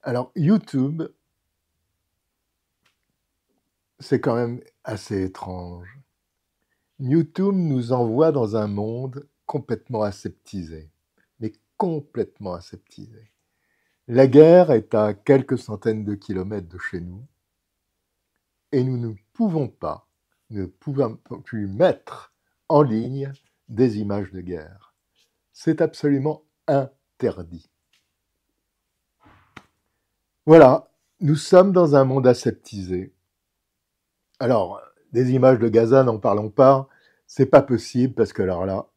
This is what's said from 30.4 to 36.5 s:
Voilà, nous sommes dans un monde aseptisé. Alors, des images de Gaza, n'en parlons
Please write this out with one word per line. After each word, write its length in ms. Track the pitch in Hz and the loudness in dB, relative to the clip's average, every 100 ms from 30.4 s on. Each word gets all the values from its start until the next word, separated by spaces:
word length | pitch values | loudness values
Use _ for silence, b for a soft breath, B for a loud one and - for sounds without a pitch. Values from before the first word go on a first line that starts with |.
Voilà, 460 | - 160 135 131 _ _ _ _ | 6 10 10 6 _ _ _ _
nous 160 | 156 151 | -2 -2
sommes 340 | - 185 190 | 4 6 6
dans 240 | 185 165 | 4 4
un 80 | 139 | 4
monde 240 | 131 135 127 | 2 2 2
aseptisé. 840 | 120 123 98 - 104 92 92 95 _ _ _ _ _ _ _ _ _ _ _ _ _ | 2 -2 -8 -16 -14 -10 -10 -10 _ _ _ _ _ _ _ _ _ _ _ _ _
Alors, 420 | 123 117 90 101 - _ _ | -2 0 -2 -8 -20 _ _
des 180 | 113 127 | -2 0
images 300 | 131 131 127 | 4 4 4
de 80 | 113 | 2
Gaza, 340 | 110 113 135 | 2 4 4
n'en 160 | 127 110 | 2 -2
parlons 320 | 113 104 107 | -2 -2 -4